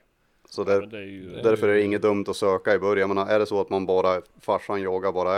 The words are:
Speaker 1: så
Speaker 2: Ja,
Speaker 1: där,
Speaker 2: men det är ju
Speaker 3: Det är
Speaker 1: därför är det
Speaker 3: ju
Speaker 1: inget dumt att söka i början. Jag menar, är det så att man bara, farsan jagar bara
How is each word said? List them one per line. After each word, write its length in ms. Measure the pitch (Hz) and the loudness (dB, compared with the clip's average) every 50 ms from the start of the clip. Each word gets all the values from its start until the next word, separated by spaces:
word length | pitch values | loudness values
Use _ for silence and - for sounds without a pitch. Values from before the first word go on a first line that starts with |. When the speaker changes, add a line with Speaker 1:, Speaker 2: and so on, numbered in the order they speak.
| _ _ _ _ _ _ _ _ _ | _ _ _ _ _ _ _ _ _
Speaker 1:
så 160 | _ - 104 | _ -8 -4
Speaker 2:
Ja, 40 | 95 | 0
Speaker 1:
där, 160 | 98 101 101 | 0 0 0
Speaker 2:
men 80 | 101 104 | 0 -4
det 80 | 110 104 | -10 -14
är 40 | |
ju 280 | 98 98 98 95 92 90 | -14 -14 -14 -14 -14 -14
Speaker 3:
Det 80 | 87 - | -10 0
är 20 | |
Speaker 1:
därför 260 | 113 110 110 107 110 101 | 2 2 2 4 4 4
är 40 | |
det 60 | 104 104 | 4 4
Speaker 3:
ju 60 | 104 | 2
Speaker 1:
inget 180 | 101 104 101 | 2 0 2
dumt 220 | 107 107 101 101 95 101 | 2 2 2 0 -2 -4
att 80 | 92 | -4
söka 380 | - 107 98 95 92 - 113 101 | 0 0 0 0 2 2 0 0
i 40 | 92 | 2
början. 300 | 95 101 104 98 95 98 | 2 0 2 2 0 0
Jag 80 | 98 | 0
menar, 180 | 98 98 104 107 | -2 0 0 2
är 40 | 107 | 0
det 80 | 104 | 0
så 140 | - 104 98 | 0 -2 -2
att 100 | 92 - | -2 -2
man 160 | 98 98 95 | -2 -2 0
bara, 360 | 90 92 92 92 92 92 90 - _ _ - | 2 2 2 2 2 0 0 -4 _ _ -10
farsan 420 | - - 101 92 - - 104 98 | -4 -4 -4 -2 -4 -6 -6 -4
jagar 300 | 95 92 92 92 95 98 | -4 -4 -4 -2 -2 -2
bara 240 | 87 90 90 90 95 | -2 -2 0 0 0